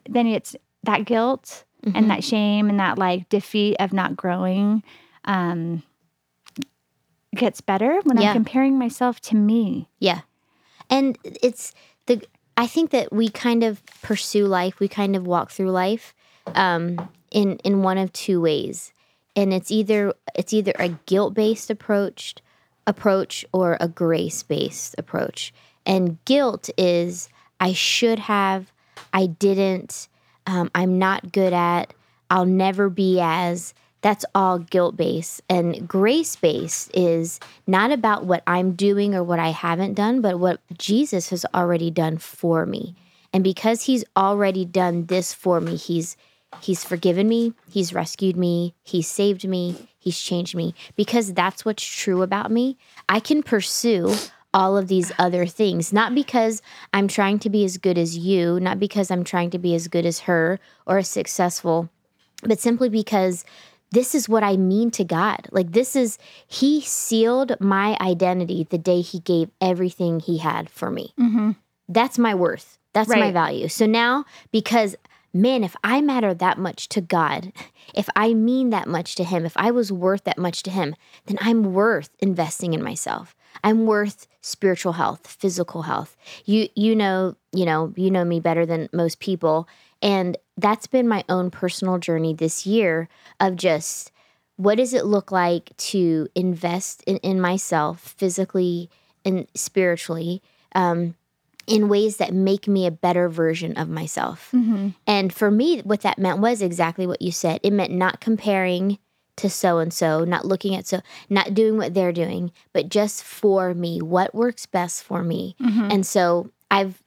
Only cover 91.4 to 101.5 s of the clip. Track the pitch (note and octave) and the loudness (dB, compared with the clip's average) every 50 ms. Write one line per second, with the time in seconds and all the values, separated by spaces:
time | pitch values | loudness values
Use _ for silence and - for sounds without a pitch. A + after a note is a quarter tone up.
91.4 | F3+ F3+ - - F#3 F3+ - - F#3+ F#3 F#3 F3+ E3+ - E3 D#3+ D#3+ D#3+ D#3 D#3+ | 0 -2 -4 -4 -4 -4 -4 -2 -2 -2 -2 -2 0 -2 0 0 0 0 -2 0
92.4 | E3 D#3+ - - - F#3+ G#3+ A3+ G#3 F3 D#3+ E3 E3 - _ _ _ - - - | -2 -2 -2 -4 -2 0 2 2 2 2 0 -2 -4 -6 _ _ _ -12 -2 0
93.4 | G3 F#3+ F#3 F3 F#3 F3+ D#3+ D3 - - - - - - _ _ _ _ _ _ | 0 0 0 0 0 0 0 0 -2 -6 -10 -10 -12 -16 _ _ _ _ _ _
94.4 | _ _ _ - F#3 G3+ G#3+ A3+ C4 A#3 B3+ - - G#3 G#3 G3 F#3+ - G3 F#3 | _ _ _ 0 2 2 4 4 2 2 0 0 2 2 0 0 0 0 0 2
95.4 | F3 F3 F3 E3+ - - - - - - - F#3+ F3+ E3 D#3+ D#3 D3+ - - F3+ | 2 2 0 -2 -4 -10 -14 -10 -8 -2 0 2 2 2 2 0 -2 -4 -4 -2
96.4 | F3+ F#3 F3 E3 - E3+ E3+ F#3 - - - - - - F#3+ - - F#3+ F#3+ F#3 | -2 -2 -2 -2 -4 -4 -4 -4 -6 -8 -12 -10 -6 -4 -4 -4 -2 -2 0 0
97.4 | F3+ F3 F#3 G3 - - F3 D#3 D3 D#3 E3+ E3+ - - - - G3 F#3 F3 F#3+ | 0 0 0 -2 -2 -2 0 0 0 0 -4 -8 -14 -16 -8 -4 -4 -2 0 -2
98.4 | F#3+ - - F#3+ F#3 F3 F3 E3+ E3+ - _ _ _ _ _ _ - G3 F#3+ F3+ | -2 0 0 0 0 0 -2 -4 -6 -10 _ _ _ _ _ _ -4 -2 -2 -2
99.4 | - - - - - - - G3 F#3 F3+ E3+ E3+ - - E3 E3 E3+ E3+ F3 F#3+ | -4 -8 -10 -10 -8 -4 0 0 2 2 0 -2 -4 -8 -6 -6 -4 -6 -6 -6
100.4 | _ _ _ _ _ _ - F#3 F3+ F3 E3+ E3+ F3 E3+ E3+ _ _ _ _ _ | _ _ _ _ _ _ 0 0 2 2 2 0 -2 -4 -6 _ _ _ _ _
101.4 | _ _ | _ _